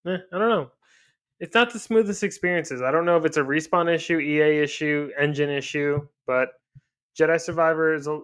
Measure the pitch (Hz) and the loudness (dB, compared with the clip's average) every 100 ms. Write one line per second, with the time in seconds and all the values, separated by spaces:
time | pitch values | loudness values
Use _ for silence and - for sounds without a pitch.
0 | 170 185 185 175 220 214 131 _ _ _ | -8 -8 -6 -2 0 0 -4 _ _ _
1 | _ _ _ - 175 226 240 233 - 226 | _ _ _ -16 -2 0 0 -2 0 2
2 | 208 202 202 - 180 175 156 127 127 156 | 2 0 -4 -4 -2 -2 -2 -4 0 2
3 | 170 170 160 156 135 151 151 175 170 165 | 4 2 2 0 0 0 0 0 2 0
4 | 156 165 147 151 151 151 147 - 151 147 | 0 -2 0 2 4 4 0 -2 -2 -2
5 | 147 143 147 143 147 143 135 151 143 147 | -2 -2 0 0 -2 -2 -4 -2 -2 -2
6 | 147 _ - 127 127 - _ - _ _ | -4 _ -2 0 0 -4 _ -20 _ _
7 | _ - 156 165 165 165 165 160 160 156 | _ 0 2 2 -2 0 0 2 0 0
8 | 143 151 | -2 -8